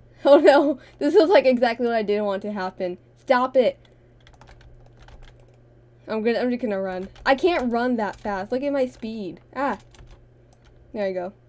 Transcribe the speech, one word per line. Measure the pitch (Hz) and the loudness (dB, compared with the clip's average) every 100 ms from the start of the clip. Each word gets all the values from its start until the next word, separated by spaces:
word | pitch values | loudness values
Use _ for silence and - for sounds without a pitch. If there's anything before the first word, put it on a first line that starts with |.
| - - - | -20 -4 4
Oh | 285 | 6
no, | 294 277 285 277 - - | 8 6 4 -4 -10 -6
this | 285 | 2
is, | 349 320 | 4 6
like, | 320 | 4
exactly | 262 247 240 240 | 4 2 0 -2
what | 240 | -2
I | 233 | -2
didn't | 202 208 | -2 -2
want | 208 196 | -2 -6
to | 208 | -8
happen. | 208 185 - 180 180 _ _ | -8 -8 -8 -10 -10 _ _
Stop | - 247 254 262 | 0 0 2 2
it. | 214 - _ _ _ _ _ - - - - - - - - - - - - _ _ _ _ _ - | 0 -2 _ _ _ _ _ -20 -20 -20 -20 -20 -20 -20 -20 -20 -20 -20 -20 _ _ _ _ _ -10
I'm | 220 | -4
gonna, | 220 226 | -2 -2
I'm | 247 | -2
just | 247 | -4
gonna | 247 196 | -4 -6
run. | 190 185 196 - 240 | -6 -8 -12 -6 0
I | |
can't | 269 359 339 254 | 2 2 0 -2
run | 233 247 233 | -2 -2 -2
that | 202 - | -4 -8
fast. | 214 196 202 | -8 -8 -6
Look | 254 | -6
at | 285 | -4
my | 277 254 | -4 -4
speed. | - 220 226 185 156 _ | -6 -14 -10 -12 -14 _
Ah. | - 277 196 - - - - _ _ _ _ _ _ - | -8 -6 -6 -12 -20 -20 -20 _ _ _ _ _ _ -16
There | 226 196 | -8 -6
you | |
go. | 185 180 - | -6 -10 -14